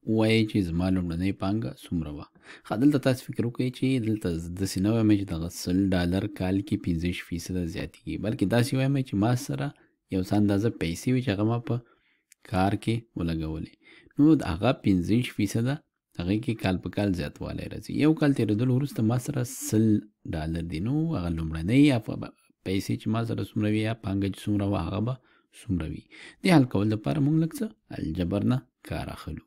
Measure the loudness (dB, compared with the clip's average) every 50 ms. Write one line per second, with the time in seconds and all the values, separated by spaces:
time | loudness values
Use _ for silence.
0 | _ 0 2 2 4 4 4 4 2 2 2 0 0 0 0 0 0 2 2 0
1 | 0 -2 -2 -2 -2 -2 -2 -2 -4 -2 -2 -2 -4 -6 -10 -12 -10 -6 -4 -4
2 | -4 -4 -8 -12 -14 -16 _ -20 _ -20 -20 -20 _ -6 -2 4 4 4 4 4
3 | 2 2 0 0 -2 -10 -4 -2 -2 -4 -2 -2 -4 -4 -2 -2 0 0 0 0
4 | 2 0 -2 0 0 -2 -2 -2 -4 -6 -4 -4 -4 -2 0 0 2 2 2 4
5 | 4 4 4 4 2 -2 -4 -4 -4 -6 -8 -8 -4 0 2 2 4 4 2 2
6 | 2 2 2 0 0 -2 -4 -4 -2 0 0 0 0 0 -4 -2 0 -2 -2 0
7 | 0 -2 -4 -4 -6 -8 -8 -8 -6 -4 -4 -2 -2 -4 -4 -6 -8 -10 -12 -14
8 | _ -8 -8 -4 -4 -4 -2 0 0 2 4 2 2 2 0 0 2 2 2 0
9 | 0 0 0 2 2 2 2 0 -2 -4 -6 -6 -6 -6 -8 _ _ _ _ _
10 | _ _ -4 -4 -2 0 2 2 4 4 4 2 2 0 0 0 -2 -4 -4 -2
11 | 0 0 0 0 2 0 0 0 0 0 0 -2 -2 -4 -4 -4 -4 _ _ _
12 | _ _ _ _ _ _ -20 _ _ -4 0 2 2 2 0 0 -2 -2 -2 -2
13 | -4 _ _ -4 -2 -2 -2 -2 -2 -4 -6 -6 -8 -10 -14 _ _ -20 -20 -20
14 | -20 -18 _ 4 6 6 6 6 4 -2 -4 0 2 0 0 2 2 2 2 4
15 | 4 2 2 2 2 -2 -2 -2 -2 0 0 0 0 0 -2 -4 _ _ _ _
16 | _ _ _ -8 -2 0 0 0 0 -4 -6 -2 0 0 0 0 -2 -4 -2 0
17 | 0 0 0 0 -2 -6 -6 -8 -10 -8 -8 -8 -8 -8 -10 -12 -10 -6 -2 2
18 | 2 2 2 4 2 2 2 2 2 0 2 2 2 2 2 2 0 -2 -2 0
19 | 2 2 2 2 0 -2 -4 -4 -4 -6 -6 -10 -6 0 2 4 4 6 4 2
20 | 2 -4 _ _ _ -6 -6 -4 -4 -4 -4 -4 -6 -6 -6 -4 -2 -2 -2 -2
21 | -2 -2 -4 -4 -2 -4 -4 -4 -4 -4 -4 -4 -2 2 4 6 6 6 6 2
22 | -2 -4 -8 -8 -8 -12 -14 _ _ _ _ _ _ -2 -2 -2 -2 -2 -6 -4
23 | -2 -2 -2 -2 -2 -2 -4 -6 -6 -6 -4 -2 0 0 2 0 0 -2 -4 -4
24 | -4 -4 -2 0 0 -2 -4 -4 -4 -2 0 0 0 0 0 -2 -2 -2 -2 -2
25 | -2 -2 -4 -6 _ _ _ _ _ _ _ -20 -6 -4 -2 -2 -2 -4 -8 -10
26 | -14 _ -20 -20 -20 -20 -20 _ 4 6 8 8 6 6 2 0 2 2 0 -2
27 | -2 -2 0 2 2 2 4 2 2 0 -2 -6 -8 -8 -8 _ _ _ -10 -8
28 | -6 -6 -2 -2 -2 0 0 0 2 2 0 0 -2 _ _ _ _ -8 -8 -8
29 | -6 -8 -10 -12 -10 -10 -10 -12 -12